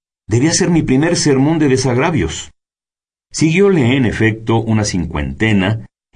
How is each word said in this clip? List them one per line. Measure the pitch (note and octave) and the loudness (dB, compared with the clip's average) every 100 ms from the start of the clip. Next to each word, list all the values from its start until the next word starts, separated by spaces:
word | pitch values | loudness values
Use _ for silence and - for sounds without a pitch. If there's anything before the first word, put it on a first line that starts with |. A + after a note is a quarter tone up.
| _ _ - | _ _ -4
"debía | A#2 D#3 | 0 0
ser | E3+ F#3+ | 0 0
mi | E3 | 0
primer | A#2 C3 D#3+ E3 | 2 0 2 0
sermón | D3 C3 C#3+ E3 | 0 2 2 2
de | D3 | 2
desagravios". | C3 C3 A#2+ E3 D3+ D#2+ - - _ _ _ _ _ _ _ _ | 2 0 0 0 -2 -4 -6 -16 _ _ _ _ _ _ _ _
Siguióle, | - D#3+ E3+ G3+ F3 A#2 C3+ | -2 0 2 2 4 2 2
en | A2 | 0
efecto, | - A2 A2 - A2+ | 0 -2 -2 -2 -2
una | A2+ A2 G#2 | 0 -2 0
cincuentena, | F#2 D#2+ D2+ C#2 D2 A2 G2+ F#2+ A2+ - _ _ | -4 -4 -6 -6 -2 0 0 0 -4 -8 _ _